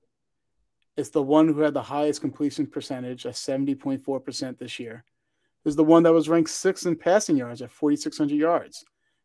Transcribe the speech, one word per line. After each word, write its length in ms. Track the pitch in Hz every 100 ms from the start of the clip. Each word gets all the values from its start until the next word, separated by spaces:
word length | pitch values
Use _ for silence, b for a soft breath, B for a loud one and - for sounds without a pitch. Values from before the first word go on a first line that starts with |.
| _ _ _ _ _ _ _ _ _ -
It's 140 | 135
the 140 | 156
one 240 | 135 156 160
who 120 | 147
had 120 | 151
the 80 | 139
highest 400 | 110 143 151 147
completion 460 | 139 - 147 147 139
percentage 580 | 143 - 131 123 123 120
at 100 | 117
seventy 380 | - 135 139
point 300 | 135 139 135
four 160 | 135 131
percent 400 | 131 - 131 123
this 200 | - -
year. 240 | 120 113 _ _ _ _ _ _ 156
It's 100 | 147
the 80 |
one 200 | 156 165
that 100 | 165
was 160 | 165 151
ranked 220 | 170 160
sixth 340 | - 185 185 180
in 100 | 160
passing 420 | 170 196 208 147
yards 240 | 120 117
at 80 | 117
forty-six 460 | - 147 147 151 -
hundred 200 | 151 147
yards. 480 | 160 165 - - - _ _ _